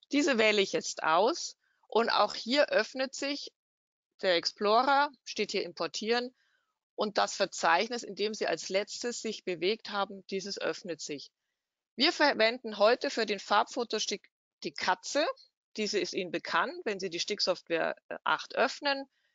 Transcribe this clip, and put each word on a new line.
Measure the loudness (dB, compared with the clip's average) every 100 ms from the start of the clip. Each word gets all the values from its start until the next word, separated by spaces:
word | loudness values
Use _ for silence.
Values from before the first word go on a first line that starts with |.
| -2
Diese | 0 2 4
wähle | 4 4
ich | 2
jetzt | 0 -4 -4
aus | 2 4 4 0 -8 -14 _ _ _
und | 0 2
auch | 4 2 0
hier | 0 4 4
öffnet | 4 0 -2 -4 -4
sich | -6 -4 -8 _ _ _ _ _ _ _
der | 2 2
Explorer, | 0 -2 4 4 6 4 2 -4
steht | -12 -4 -2
hier | -2
Importieren | -4 -4 -6 -4 0 0 -2 _ _ _ _ _ _ -6
und | -2 0
das | 0 0
Verzeichnis, | -4 0 2 4 2 -4
in | -8 -4
dem | -4
Sie | -2 -4
als | -4 -2
letztes | -2 -2 -6 -6 -6
sich | -6 -6
bewegt | -6 -2 -2 -2 -4
haben, | -4 -4 -6 -6
dieses | -6 -6 -6
öffnet | -4 -6 -8 -10
sich. | -8 -10 -12 _ _ _ _ _ _ 0
Wir | 0
verwenden | 4 2 4 2 2 -8 4
heute | 4 6 0
für | -2 -2
den | -2
Farbfotostick | 2 2 2 -2 -4 -2 -4 -6 _ _ _ _
die | -12
Katze. | -4 0 0 0 0 0 -4 _ _ _ -6
Diese | -2 -2
ist | -2
Ihnen | -4 -4
bekannt. | -6 0 0 0 -2 -6
Wenn | -4
Sie | -6
die | -6
Sticksoftware, | -4 -2 -2 -2 -2 -2 0 -4 -10
äh, | -4
acht | 0 0 -2 0
öffnen, | 0 0 -2 -2 -6 _ _